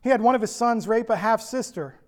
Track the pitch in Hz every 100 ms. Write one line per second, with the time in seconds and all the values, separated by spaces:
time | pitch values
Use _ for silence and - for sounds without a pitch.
0 | 247 254 226 254 214 - 240 233 175 226
1 | 233 208 208 226 226 254 - 180 139 -